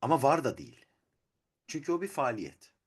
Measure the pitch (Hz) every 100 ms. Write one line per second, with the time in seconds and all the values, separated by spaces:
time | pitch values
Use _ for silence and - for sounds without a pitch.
0 | 123 156 135 160 127 - 131 - _ _
1 | _ _ _ _ _ _ - 156 139 170
2 | 190 - 131 107 73 - - _